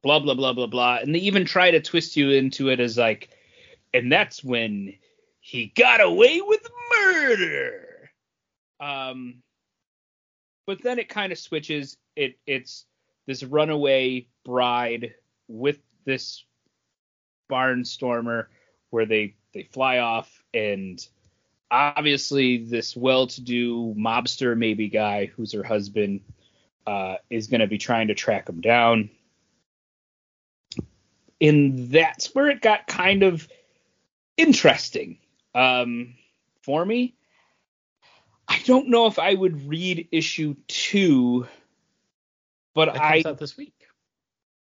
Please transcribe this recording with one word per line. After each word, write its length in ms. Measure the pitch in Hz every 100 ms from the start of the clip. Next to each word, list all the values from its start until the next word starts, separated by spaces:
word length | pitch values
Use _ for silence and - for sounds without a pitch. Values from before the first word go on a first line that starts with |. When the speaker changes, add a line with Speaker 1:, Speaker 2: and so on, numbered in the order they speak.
Speaker 1:
blah, 160 | 139 151
blah, 160 | 143
blah, 180 | 131 131
blah, 140 | 123 120
blah. 300 | 123 123 123
And 180 | 135
they 60 | 165
even 240 | 196 196
try 260 | 175 185 180
to 100 | 165
twist 360 | 151 170 160 -
you 140 | 139
into 400 | 139 131 131 135
it 100 | 127
as, 180 | 120 113
like, 320 | 117 107 - _ _ _ - _ _
"And 160 | - 123
that's 320 | 165 190 -
when 560 | 131 120 113 101 98 98 _ _ _ _
he 280 | - 120 110
got 340 | - 247 226
away 400 | 190 175 240 330
with 260 | 403 427 453 480 480
murder." 1200 | 466 392 339 277 208 170 143 127 101 - - - _ _ _ _ _ _ _
Um, 640 | 143 139 131 127 123 123 _ _ _ _ _ _ _ _ _ _ _ _ -
but 160 | 190
then 160 | 247 247
it 100 | -
kinda 280 | 214 196 165
switches. 600 | - 156 151 151 139 - _ -
It, 200 | 135 _ -
it's 360 | 135 127 - _ _ _ _ -
this 180 | 131
runaway 800 | 131 151 156 151 143 135 131 127 120 _
bride 680 | 127 123 123 123 120 117 117 - _ _ _
with 320 | 113 139 151 _ _
this 400 | - - - - _ _ _ _ _ _ _ _ _ _ _
barnstormer 960 | 131 131 123 120 - 127 120 117 117 110 _ _ _ _
where 140 | 113
they, 300 | 110 110 104 _ _
they 100 | 104
fly 340 | - 131 131 127
off, 440 | 120 113 - _ _
and 520 | 117 107 98 95 92 - _ _ _ _ _ _
obviously 840 | 123 147 147 151 139 - 139 131 120
this 320 | 113 117 - 123
well-to-do 1000 | 127 131 127 - 123 120 120 117 117 107
mobster 600 | 110 117 123 - 127 117
maybe 320 | 113 107 107
guy 380 | 107 104 104 101
who's 260 | - 110
her 100 | 107
husband, 600 | 98 107 101 104 101 98 _ - _ _ _ _ -
uh, 300 | 101 95 95 _
is 200 | 117 107
gonna 180 | 117 104
be 100 | 104
trying 300 | - 113 110
to 60 |
track 340 | 101 - 101 -
'em 120 | 85
down. 480 | 117 120 117 113 107 _ _ _ _ _ _ _ _ _ _ _ _ _ _ _ _ - - _ _ _ _ _
And 500 | 151 151 139 131 123
that's 440 | 151 160 - -
where 140 | 269 294
it 120 | 277
got 260 | 220 208 -
kind 360 | - 185 196
of 260 | 190 165 - _ _ _ _ _ _ _ _ -
interesting, 840 | 320 254 151 113 - - - 85 _ _ _
um, 600 | 123 127 127 120 120 123 123 _ _ _ _
for 220 | - 147
me. 300 | 185 240 247 _ _ _ _ _ _ _ _ _ _ _ _ _ -
I 120 | -
don't 240 | - 254 277
know 180 | 233 226
if 120 | 208
I 160 | 175
would 340 | 190 185 156 139
read 400 | 160 185 170 165
issue 420 | 165 156 - 151 139 -
two, 800 | - - 202 185 135 123 123 123 - _ _ _ _ _ _ _ _ _ _ _
but 120 | - 160
Speaker 2:
That 80 | 135
comes 300 | 151 160 160
Speaker 1:
I 20 |
Speaker 2:
out 80 | 139
this 180 | 143 -
week. 180 | 285 _ _ _ _ _ _ _ _ _